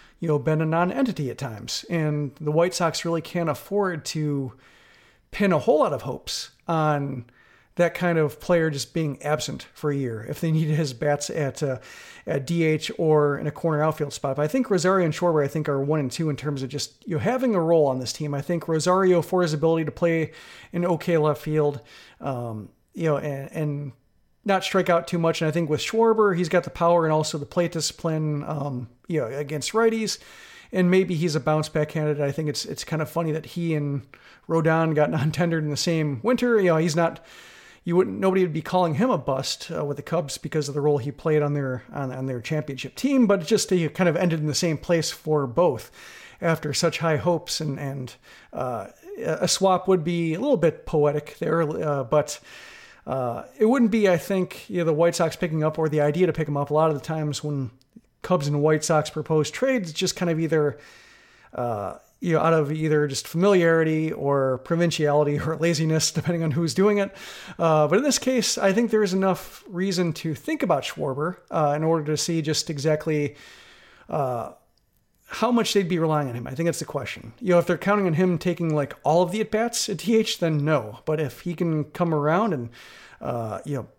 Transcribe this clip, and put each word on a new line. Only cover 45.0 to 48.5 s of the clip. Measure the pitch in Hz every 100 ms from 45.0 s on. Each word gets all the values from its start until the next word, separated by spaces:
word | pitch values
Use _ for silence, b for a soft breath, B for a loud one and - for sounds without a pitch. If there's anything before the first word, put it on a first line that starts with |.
| 151
for | - 156 151 135
both | 117 175 120 - B B B B B
after | 170 160 151
such | 135 170 -
high | 165 147
hopes. | 170 160 - -
And, | 156 139
and, | 143 139 127 - B B B